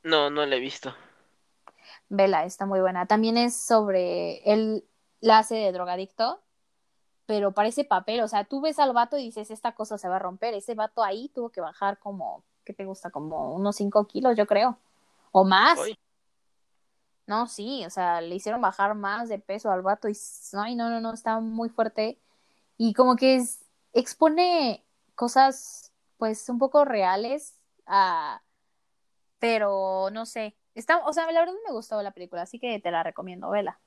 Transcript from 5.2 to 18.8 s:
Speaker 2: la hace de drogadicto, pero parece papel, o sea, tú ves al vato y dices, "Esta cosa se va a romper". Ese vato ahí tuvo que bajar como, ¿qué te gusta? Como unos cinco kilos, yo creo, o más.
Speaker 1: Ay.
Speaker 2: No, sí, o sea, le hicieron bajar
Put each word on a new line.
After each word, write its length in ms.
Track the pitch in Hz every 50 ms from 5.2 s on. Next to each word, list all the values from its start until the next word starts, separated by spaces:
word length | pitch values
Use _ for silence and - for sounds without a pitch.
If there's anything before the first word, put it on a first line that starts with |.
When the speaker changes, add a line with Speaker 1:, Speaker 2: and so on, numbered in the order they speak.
Speaker 2:
la 180 | - 220 220 220
hace 160 | 220 - 233
de 160 | 220 214 190
drogadicto, 680 | 185 180 180 180 180 185 190 196 _ - 226 247 339 392 _ _ _ _ _ _ _ _ _ _ _ _ _ _ _ _ _
pero 260 | - 214 208 202 196
parece 320 | 196 208 208 226 233 285 285
papel, 360 | - 214 180 190 - 220 240
o 80 | 220 214
sea, 160 | - 208 202
tú 160 | _ 277 269
ves 180 | 277 320 294 -
al 140 | 294 269
vato 240 | 240 240 233 233 294
y 60 | 285 262
dices, 260 | 226 226 220 208 -
"Esta 220 | 220 214 - 233 220
cosa 220 | - 214 - 214 202
se 100 | - 180
va 80 | 180
a 20 | 190
romper". 360 | 196 185 185 - - 233 226
Ese 200 | 202 - - 233
vato 280 | 214 214 220 _ - 220
ahí 240 | 196 190 220 254 285
tuvo 200 | _ 262 233 233
que 100 | _ 190
bajar 380 | 170 156 - - 196 196 202 _
como, 440 | _ 202 202 185 143 104 - - _ _ _ _ _
¿qué 80 | - 202
te 100 | - 196
gusta? 260 | 190 190 - - 170
Como 440 | - 139 151 156 160 156 151 143 160
unos 220 | 180 196 202 202
cinco 300 | - 208 202 - 214 208
kilos, 300 | - - 220 254 254 233
yo 100 | 214 208
creo, 300 | - 208 196 226 254 240 _ _ _ _ _ _ _ _ _ _ _
o 140 | - 190 190
más. 340 | 190 185 190 220 302 339 -
Speaker 1:
Ay. 180 | - 214 214 _ _ _ _ _ _ _ _ _ _ _ _ _ _ _ _ _ _ _ _ _ _ _ _ _ _
Speaker 2:
No, 200 | - - 220 240
sí, 380 | 240 - - 202 233 277 262 185
o 40 | 165
sea, 300 | - 190 180 175 170 170
le 140 | 170 170 175
hicieron 260 | 196 - 208 220 233
bajar 340 | 220 190 190 -